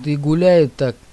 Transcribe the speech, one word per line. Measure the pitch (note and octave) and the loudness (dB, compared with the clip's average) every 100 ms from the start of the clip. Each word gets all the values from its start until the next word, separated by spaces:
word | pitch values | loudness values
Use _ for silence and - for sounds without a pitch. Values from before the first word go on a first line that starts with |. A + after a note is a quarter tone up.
и | D3 D3 | -6 -6
гуляет | D3 D#3+ F3+ F3 C#3+ - | -2 0 2 2 2 -2
так. | C3 - _ | -6 -6 _